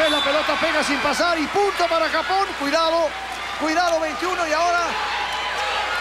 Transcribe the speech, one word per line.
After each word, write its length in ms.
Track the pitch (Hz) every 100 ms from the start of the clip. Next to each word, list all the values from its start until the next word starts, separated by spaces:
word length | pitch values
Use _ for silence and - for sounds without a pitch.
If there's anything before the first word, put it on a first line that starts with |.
vez 80 | 311
la 80 | 294
pelota 340 | 285 302 311 294
pega 220 | 320 311
sin 160 | 269 277
pasar 400 | 294 277 339 330
y 80 | 285
punto 400 | 392 403 349 339
para 220 | 330 311
Japón. 400 | 320 311 381 392 -
Cuidado, 500 | 285 311 320 330 302 - - - - -
cuidado, 400 | 311 320 349 320
veintiuno 480 | 320 277 359 359 330
y 40 |
ahora 280 | 302 349 349 330 - - - - - - - - - - -